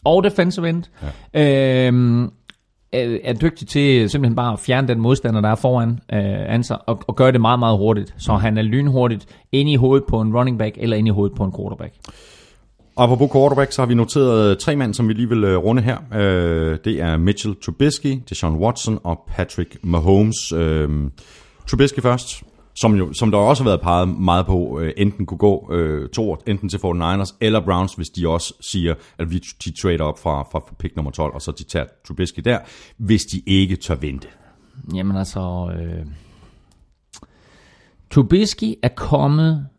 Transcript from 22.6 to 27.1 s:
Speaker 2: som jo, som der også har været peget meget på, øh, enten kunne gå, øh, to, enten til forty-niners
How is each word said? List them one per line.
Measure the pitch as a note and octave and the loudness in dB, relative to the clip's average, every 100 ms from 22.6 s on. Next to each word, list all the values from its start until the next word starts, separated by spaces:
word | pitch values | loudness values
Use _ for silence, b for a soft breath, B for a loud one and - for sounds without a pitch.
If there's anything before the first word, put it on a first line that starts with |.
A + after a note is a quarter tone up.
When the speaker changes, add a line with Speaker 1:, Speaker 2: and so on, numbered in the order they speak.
| _ | _
Speaker 2:
som | - A2+ | -2 2
jo, | G#2 F2+ | 2 0
som | D2 A2+ | 0 0
der | G#2 | 2
også | G#2 C3+ | 4 2
har | B2 | 2
været | F2+ | 0
peget | F2 F2 F#2 | 2 2 2
meget | - F2+ F2 F#2+ | 0 2 2 2
på, | F#2 F2 C2 | 0 0 -4
øh, | D#2+ - | -6 0
enten | G2+ G2+ F#2 | -2 0 -8
kunne | E2+ | 0
gå, | G#2 G2 - | 2 2 -2
øh, | E2+ D#2+ D#2 C#2 | -2 -2 -2 -6
to, | - A2 D2+ - | -6 -4 -4 -4
enten | G2+ F#2+ | -4 -4
til | F#2+ | -4
forty-niners | F#2 F2 E2+ | -4 -2 -2